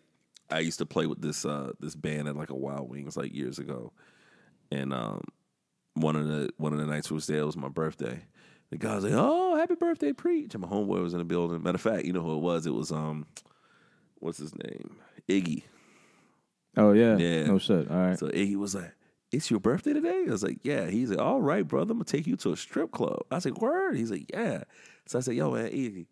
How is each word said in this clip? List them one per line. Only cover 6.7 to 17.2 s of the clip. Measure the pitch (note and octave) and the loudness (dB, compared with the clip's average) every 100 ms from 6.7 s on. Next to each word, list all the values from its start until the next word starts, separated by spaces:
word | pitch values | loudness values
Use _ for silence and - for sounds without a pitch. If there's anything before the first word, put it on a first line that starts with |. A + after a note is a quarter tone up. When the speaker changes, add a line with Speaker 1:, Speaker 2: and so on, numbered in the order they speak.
Speaker 1:
of | D2+ | -2
the | D2+ | -2
nights | D2+ - | -2 -4
we | D#2 | -4
was | D2+ | -2
there, | D2+ | 0
it | D2+ | 0
was | D#2+ | -2
my | C2+ | -6
birthday. | C#2 D#2 - C2 C2+ - _ - - - | -2 -2 -2 -6 -8 -14 _ -20 -20 -14
The | - | -6
guy | A2 G#2 | -4 -2
was | G2 | 2
like, | A#2 | 4
"Oh, | A#3 E4+ F#4 D#4 | 4 4 2 2
happy | E4+ E4+ | 2 0
birthday, | E4+ D#4+ D4 | 0 0 -2
Preach." | C4+ F4 E4+ B3+ G#2+ | 0 0 0 -2 -8
And | |
my | F2+ | -2
homeboy | G2+ G2+ F#2 | 0 2 0
was | F2 | 0
in | F2 | -2
the | E2+ | 0
building. | E2+ E2+ E2+ | 0 0 0
Matter | E2+ F2+ | 0 2
of | |
fact, | A2 G2 D#2+ | 2 0 0
you | |
know | F#2 | -2
who | E2 D#2 | 0 0
it | |
was? | E2+ E2+ D#2+ | 2 0 0
It | |
was, | A#1+ C#2+ | -2 -2
um, | D#2 D#2 D2+ D2+ - - _ _ _ _ _ _ - | -4 -4 -6 -8 -16 -20 _ _ _ _ _ _ -10
what's | E2 - | -8 -8
his | D2 - | -10 -10
name? | - - - - - - - | -10 -10 -14 -18 -20 -10 0
Iggy. | G2 E2+ D#2 - - - - - _ _ _ _ _ _ - | 2 2 -2 -6 -20 -20 -20 -20 _ _ _ _ _ _ 6
Speaker 2:
Oh, | G#2+ | 8
yeah? | G#2 A#2 | 10 8
Speaker 1:
Yeah. | G#2 | 6